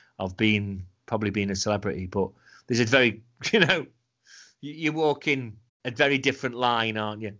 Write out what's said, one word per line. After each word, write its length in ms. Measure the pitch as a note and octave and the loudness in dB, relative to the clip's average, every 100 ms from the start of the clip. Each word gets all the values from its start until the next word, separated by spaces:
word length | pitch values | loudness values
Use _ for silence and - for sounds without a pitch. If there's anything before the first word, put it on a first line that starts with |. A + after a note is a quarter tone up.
| _ - | _ -8
Of 160 | F#2 F2+ | -8 0
being, 500 | A2 G#2+ G2+ G2 F#2 _ - | 2 2 0 -8 -12 _ -6
probably 240 | A2 G#2+ | -4 -2
being 220 | G2+ G2+ | -2 -2
a 40 | G2 | -2
celebrity. 520 | A2 G#2 G2+ F2 F#2 | -2 -2 -2 -6 -4
But 220 | G2+ F#2 - _ - - | -2 -4 -6 _ -14 -4
there's 140 | A#2+ | 0
a 60 | A#2 | 4
very, 360 | C3 B2 G2 - - | 4 4 0 -10 -12
<laughs> 160 | - | 0
you 60 | A3 | 4
know, 260 | F3 F3+ C3 _ _ _ _ - - _ | 4 2 -2 _ _ _ _ -20 -20 _
you, 120 | C#3+ | -16
you 180 | D#3 D#3 | -6 -4
walk 340 | D#3 D#3 C#3+ - | 0 0 0 0
in 300 | C3+ A#2+ G#2 _ _ B2+ | -2 -4 -14 _ _ -6
a 60 | |
very 260 | A#2 C#3+ C3+ | 0 2 2
different 380 | C#3 C3 C3 A#2+ | 0 -2 -2 0
line, 420 | B2 A#2 A2+ A2 | 0 2 0 -2
aren't 240 | G#2+ G#2+ | -4 -6
you? 120 | A2 | -10